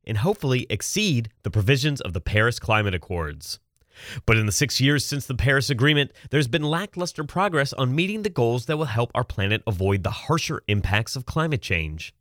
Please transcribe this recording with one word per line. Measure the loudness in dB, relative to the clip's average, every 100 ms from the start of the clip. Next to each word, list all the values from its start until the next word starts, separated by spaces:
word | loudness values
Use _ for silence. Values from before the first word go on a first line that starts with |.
| -6
and | -2
hopefully | 0 0 0 0 0
exceed | -4 -2 0 2 2 -2 _
the | -4
provisions | 2 4 4 2 -2
of | -4
the | -6
Paris | 0 2 2 0
Climate | 0 2 2 -2
Accords. | -4 -6 -6 -8 -12 -14 _ _ _ -20 -14 -4 2
But | 4
in | 4
the |
six | 2 0 2
years | 2 2
since | 0 -6 -6
the |
Paris | 0 2 2 2
Agreement, | 2 4 4 0 -6 -2
there's | 0 2
been | 0
lackluster | 0 -2 -4 -6 -6 -6
progress | -6 0 0 2 0
on | 0 0 0
meeting | 0 -2
the | -2
goals | 0 2 0 -2
that | -4
will | -2
help | -2 -2 -2
our |
planet | -4 -2 0 0 -2
avoid | 0 2 2
the | 0
harsher | -4 -2 -2 -2 -4 -2
impacts | 0 2 0 0 -6
of | -4
climate | -2 0 -2
change. | -2 -2 -2 -8 -12 -18